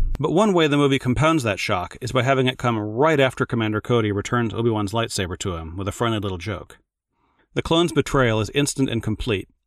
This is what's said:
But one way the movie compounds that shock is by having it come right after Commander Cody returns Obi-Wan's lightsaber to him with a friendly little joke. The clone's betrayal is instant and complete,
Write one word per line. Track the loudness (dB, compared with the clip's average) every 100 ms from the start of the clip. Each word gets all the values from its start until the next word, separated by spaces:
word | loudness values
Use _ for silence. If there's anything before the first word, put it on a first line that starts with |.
| 2 0
But | 0
one | 4 4
way | 4 4
the | 4
movie | 4 2
compounds | 0 2 2 2
that | 0 -2
shock | -2 -2 -4 -8
is | -4
by | 0
having | 2 2 2
it | 0
come | -2 -2
right | -2 0 2 4
after | 2 0 -2
Commander | 0 0 -2
Cody | 0 0 2
returns | -2 -2 -2 -2
Obi-Wan's | -2 0 0 -2
lightsaber | -2 -4 -4 -6 -6
to | -6 -6
him | -8 -8
with | -8
a |
friendly | -2 -2 -2
little | -4 -6
joke. | -8 -10 -12 -20 _ _ _ _ _ _ _ -4
The |
clone's | 2 2 2
betrayal | 0 0 2 2 2
is | 0
instant | 0 0 0 -2
and | -2
complete, | -2 -4 -2 -4 -4 _